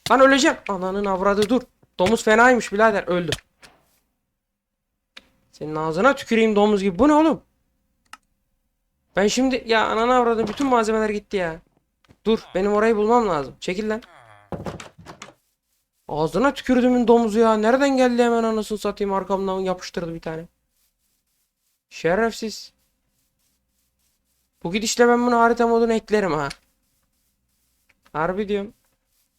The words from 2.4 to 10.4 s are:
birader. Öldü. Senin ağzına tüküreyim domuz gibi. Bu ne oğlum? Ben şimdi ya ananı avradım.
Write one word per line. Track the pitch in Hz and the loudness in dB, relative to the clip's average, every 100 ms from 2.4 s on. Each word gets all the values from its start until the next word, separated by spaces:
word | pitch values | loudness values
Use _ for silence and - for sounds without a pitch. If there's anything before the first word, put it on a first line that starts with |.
| 247 247 - | 6 4 0
birader. | 202 226 202 - | 0 2 2 -2
Öldü. | 180 170 - _ _ - _ _ _ _ _ _ _ _ _ _ _ _ _ _ - _ _ _ | -2 -2 -8 _ _ -20 _ _ _ _ _ _ _ _ _ _ _ _ _ _ -20 _ _ _
Senin | _ 151 156 | _ -10 -6
ağzına | 160 160 247 269 | -4 2 2 2
tüküreyim | - 226 220 208 | 0 2 2 2
domuz | 208 202 | 2 2
gibi. | 196 175 | -2 2
Bu | 285 | 4
ne | |
oğlum? | 302 320 196 _ _ _ _ _ _ _ - _ _ _ _ _ _ _ _ _ - | 4 4 0 _ _ _ _ _ _ _ -20 _ _ _ _ _ _ _ _ _ -2
Ben | 208 | 0
şimdi | 233 262 247 226 | 0 0 -2 0
ya | 226 214 | 0 0
ananı | 214 240 254 | 0 2 2
avradım. | 233 220 | 2 0